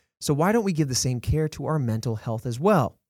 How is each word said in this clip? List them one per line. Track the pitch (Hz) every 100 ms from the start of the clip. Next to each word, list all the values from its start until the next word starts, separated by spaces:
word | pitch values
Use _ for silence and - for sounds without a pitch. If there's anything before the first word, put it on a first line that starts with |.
| _ _
so | -
why | 143 175
don't | 226
we | 196
give | 160 147
the |
same | 123 131 123
care | - 151 156
to | -
our | 135 156
mental | 120 113 120 110
health | - 113
as | 127 117
well? | 180 196 117 - _